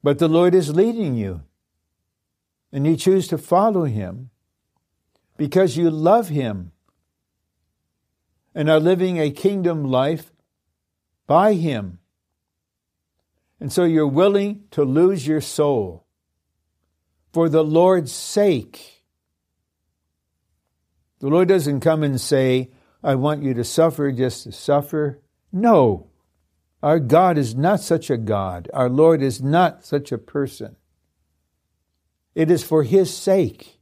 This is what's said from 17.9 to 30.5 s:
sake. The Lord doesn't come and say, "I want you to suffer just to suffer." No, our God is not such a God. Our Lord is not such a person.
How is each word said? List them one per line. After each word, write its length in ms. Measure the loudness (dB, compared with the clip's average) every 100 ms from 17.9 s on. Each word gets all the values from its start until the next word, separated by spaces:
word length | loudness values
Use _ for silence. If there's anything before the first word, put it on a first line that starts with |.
| 2 -2
sake. 920 | -12 -4 0 2 0 -6 -20 -20 _ _ _ _ _ _ _ _ _ _ _ _ _ _ _ _ _ _ _ _ _ _ _
The 80 | 0
Lord 220 | 2 4
doesn't 320 | 2 0 0
come 220 | 0 0
and 180 | -2 -4
say, 500 | 0 0 2 0 -4 _ _ _
"I 140 | -2 0
want 280 | 0 -2
you 100 | -4
to 100 | -4 -2
suffer 480 | 2 2 2 -4
just 300 | -2 -4 -4
to 80 | -18
suffer." 680 | -10 -2 -2 0 -4 -4 -8 _ _ _ -2
No, 540 | 2 4 4 0 -10 _ _ _ _ _ _ _
our 180 | 0 0
God 380 | 4 4 4 2
is 160 | -2
not 260 | -2 0 0
such 300 | -2 -4 -2
a 80 | -4
God. 520 | -2 -2 -4 -8 -10
Our 160 | -4 0
Lord 320 | 4 4 4
is 200 | -2 -4
not 440 | 0 2 0 -2 -6
such 260 | -6 -6
a 60 | -10
person. 580 | -8 -6 -6